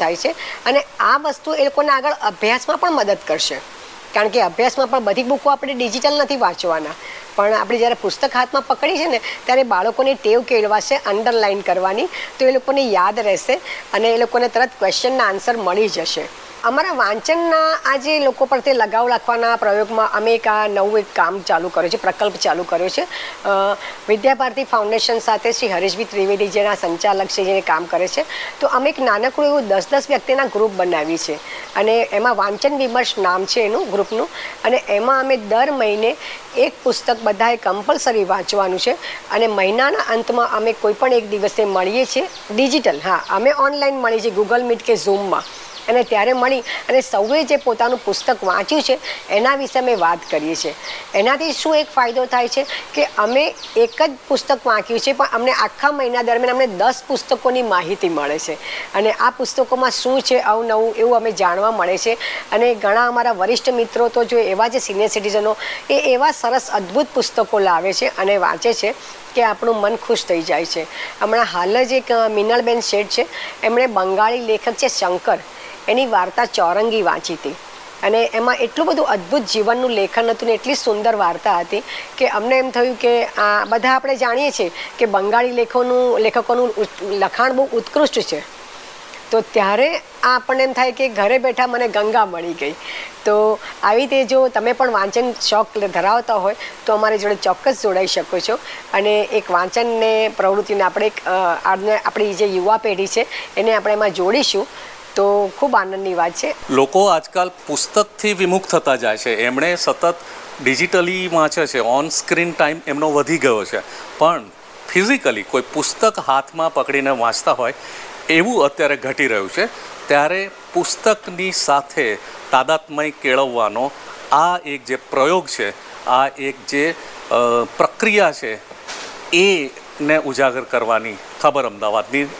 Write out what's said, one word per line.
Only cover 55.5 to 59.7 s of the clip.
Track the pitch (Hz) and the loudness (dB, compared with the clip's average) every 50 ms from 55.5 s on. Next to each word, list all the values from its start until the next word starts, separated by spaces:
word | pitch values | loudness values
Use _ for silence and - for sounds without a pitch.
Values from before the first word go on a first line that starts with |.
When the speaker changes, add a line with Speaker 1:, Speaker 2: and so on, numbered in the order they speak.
Speaker 1:
આખા | - - 214 202 - - 277 294 | 2 2 0 -2 -2 0 0 0
મહિના | 294 285 262 240 247 247 | 0 0 -2 -2 0 0
દરમિયાન | 233 240 233 240 247 247 | 0 2 2 2 2 2
અમને | 247 262 262 | 2 2 2
દસ | 233 185 180 202 254 262 - - - | 0 2 2 2 2 2 0 -2 -4
પુસ્તકોની | 262 - - - 262 - - 254 254 254 | -4 -2 0 0 0 0 2 2 2 2
માહિતી | 247 214 190 180 180 190 202 - - 175 | 2 2 2 0 0 -2 -2 -2 -2 -2
મળે | 165 147 143 147 147 156 | 0 0 0 -2 -2 -2
છે | - 170 151 - - - - - - - - | -4 -6 -8 -8 -10 -10 -10 -10 -10 -4 -2
અને | 196 214 220 | 0 2 2
આ | - - - 247 | 2 2 2 2
પુસ્તકોમાં | - - 254 - - 269 247 - | 2 0 -4 -2 0 -2 0 0